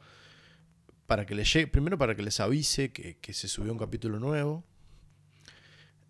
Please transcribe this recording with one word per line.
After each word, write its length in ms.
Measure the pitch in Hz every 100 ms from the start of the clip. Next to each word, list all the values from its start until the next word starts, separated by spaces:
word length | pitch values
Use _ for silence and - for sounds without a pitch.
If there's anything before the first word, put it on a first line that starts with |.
| - - - - - - - _ - - -
para 180 | 107
que 120 | 101 104
les 160 | 104
llegue, 140 | 160 147
primero 300 | 139 156 180
para 180 | 120 104
que 60 |
les 180 | 104 -
avise 500 | 104 147 143 - 135
que, 280 | - 87 -
que 140 | -
se 140 | - 98
subió 240 | - 104
un 80 | 117
capítulo 400 | 113 113 113 107
nuevo, 460 | 131 151 147 160 - - - - - - - - - - - - - _